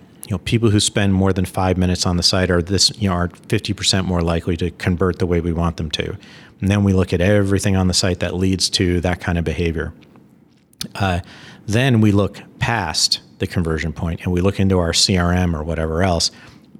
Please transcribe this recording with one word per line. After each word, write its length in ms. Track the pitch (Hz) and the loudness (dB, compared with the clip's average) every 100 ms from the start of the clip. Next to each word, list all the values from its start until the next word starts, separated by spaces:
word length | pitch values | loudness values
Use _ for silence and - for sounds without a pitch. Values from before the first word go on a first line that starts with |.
| - - - | -18 -20 -8
you 40 | |
know, 80 | 95 | -6
people 320 | - 117 113 | -2 0 4
who 100 | 104 | 2
spend 320 | - - 101 | 2 0 2
more 180 | 95 95 | 2 2
than 120 | 95 | 0
five 320 | 92 - 92 92 | -2 -2 0 2
minutes 300 | 90 90 92 | 2 0 0
on 100 | 87 | 0
the 60 | |
site 280 | 85 95 90 | 0 0 2
are 120 | 87 | 0
this, 280 | 85 95 - - | 0 0 0 0
you 80 | 101 | -2
know, 60 | |
are 140 | 87 87 - - | 0 -2 -6 -4
fifty 240 | 110 - | -4 -2
percent 340 | 101 - 98 90 | -4 -2 0 0
more 140 | 87 | 0
likely 340 | 85 85 87 85 | 0 0 -2 -4
to 140 | 90 | -4
convert 460 | - - 85 92 85 | -4 -2 0 0 0
the 80 | 90 | 0
way 140 | 87 | 0
we 120 | 82 | 0
want 240 | 82 85 82 | 0 -2 -2
them 140 | 80 | -6
to. 240 | - - - - - - - | -6 -6 -8 -14 -20 -20 -4
And 100 | 95 | 0
then 140 | 101 | 2
we 80 | 98 | 4
look 200 | 92 92 | 4 2
at 80 | 92 | 2
everything 560 | 90 104 98 98 104 95 | 2 2 2 0 2 2
on 100 | 92 | 2
the 60 | |
site 260 | 90 98 90 | 0 0 -2
that 140 | 90 | -4
leads 340 | 87 95 95 - | -2 0 0 -2
to 300 | - 92 87 | 0 0 0
that 180 | 90 87 | 0 -2
kind 160 | - 85 | -2 -2
of 60 | |
behavior. 480 | 82 78 85 78 76 - - - - _ _ _ _ _ - - | -2 -2 -2 -2 -6 -10 -20 -20 -20 _ _ _ _ _ -14 -4
Uh, 240 | 98 90 87 - - - - | -2 -2 -6 -16 -20 -16 -4
then 340 | 104 135 117 | 0 4 4
we 100 | 107 | 4
look 280 | 101 95 - - - | 4 0 -4 -18 -6
past 640 | - 117 87 78 - - - - | -2 -2 -2 -2 -2 -2 -6 -8
the 80 | 95 | -4
conversion 460 | - 82 80 80 | -2 -2 -2 -4
point 280 | 78 85 85 | -4 -6 -4
and 100 | - | -2
we 80 | 90 | 0
look 180 | 92 95 | 0 0
into 200 | 95 92 | 2 2
our 140 | 85 | 2
C 240 | 82 - 95 | 0 2 2
R 160 | 87 | 2
M 220 | 90 90 | 2 0
or 80 | 80 | -2
whatever 400 | 78 80 80 80 | -4 -4 -2 0
else, 280 | 95 85 - - - - - - | 0 2 -2 -6 -18 -20 -20 -20